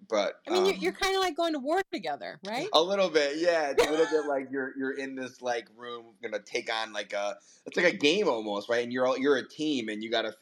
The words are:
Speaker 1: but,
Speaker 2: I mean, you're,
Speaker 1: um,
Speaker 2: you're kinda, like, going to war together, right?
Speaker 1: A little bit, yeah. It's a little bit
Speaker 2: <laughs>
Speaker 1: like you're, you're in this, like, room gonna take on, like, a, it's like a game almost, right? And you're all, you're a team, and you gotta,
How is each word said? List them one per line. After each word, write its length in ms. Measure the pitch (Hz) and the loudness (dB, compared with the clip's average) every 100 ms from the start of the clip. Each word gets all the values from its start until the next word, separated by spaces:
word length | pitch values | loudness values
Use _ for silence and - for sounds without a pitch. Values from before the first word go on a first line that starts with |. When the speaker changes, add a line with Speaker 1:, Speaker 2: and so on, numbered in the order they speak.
| - | -4
Speaker 1:
but, 320 | 107 98 - - | -2 0 -4 -4
Speaker 2:
I 40 | |
mean, 140 | 359 381 | 0 2
you're, 80 | |
Speaker 1:
um, 60 | 269 | 0
Speaker 2:
you're 120 | 320 | -2
kinda, 260 | 294 381 381 | -2 -2 0
like, 160 | 381 294 | 0 0
going 160 | 339 | -2
to 60 | 302 | -2
war 240 | 254 349 381 | -2 -2 -2
together, 480 | 320 160 143 90 156 | -6 -6 -8 -8 -12
right? 320 | - 226 339 | -8 -6 2
Speaker 1:
A 80 | 143 | 2
little 260 | 170 196 190 | 4 2 2
bit, 300 | 156 143 151 | 4 2 2
yeah. 320 | 170 165 147 | 2 2 2
It's 120 | 135 | 2
a 40 | 151 | 4
little 200 | 156 160 | 4 4
bit 180 | 156 | 2
Speaker 2:
<laughs> 20 | 147 | 0
Speaker 1:
like 220 | 139 131 | -2 -2
you're, 260 | 135 131 135 | -4 -4 -4
you're 160 | 131 | -6
in 220 | 135 135 | -4 -8
this, 260 | 131 127 120 | -8 -10 -8
like, 280 | 123 120 101 107 | -4 -4 -4 -14
room 400 | 120 120 117 107 | -12 -12 -14 -14
gonna 180 | 117 107 | -8 -8
take 300 | 98 127 113 | -4 -6 -2
on, 200 | 113 110 | -4 -4
like, 200 | 104 101 | -6 -6
a, 260 | 101 101 98 - - | -4 -4 -6 -12 -20
it's 120 | - - | -8 2
like 100 | 175 | 2
a 100 | 120 | 4
game 320 | 147 180 190 | 4 4 2
almost, 400 | 120 107 101 92 | 0 0 -4 0
right? 140 | 117 | 0
And 100 | 120 | 0
you're 140 | 127 127 | 0 2
all, 100 | 131 | 2
you're 180 | 135 135 | 4 2
a 120 | 110 | 2
team, 400 | - 151 139 110 | -4 -2 -2 -2
and 140 | 107 | -6
you 80 | 110 | -2
gotta, 240 | 113 110 107 | -2 -2 -6